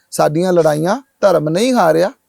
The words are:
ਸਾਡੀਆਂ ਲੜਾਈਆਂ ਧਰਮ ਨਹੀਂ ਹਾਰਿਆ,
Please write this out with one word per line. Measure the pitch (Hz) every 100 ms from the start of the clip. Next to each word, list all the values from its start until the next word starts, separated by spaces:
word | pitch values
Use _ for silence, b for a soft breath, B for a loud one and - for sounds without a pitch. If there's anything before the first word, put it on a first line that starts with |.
| _
ਸਾਡੀਆਂ | - 156 156 185
ਲੜਾਈਆਂ | 175 156 151 165 240 - -
ਧਰਮ | 202 170 151
ਨਹੀਂ | 165 247
ਹਾਰਿਆ, | 247 170 156 190 -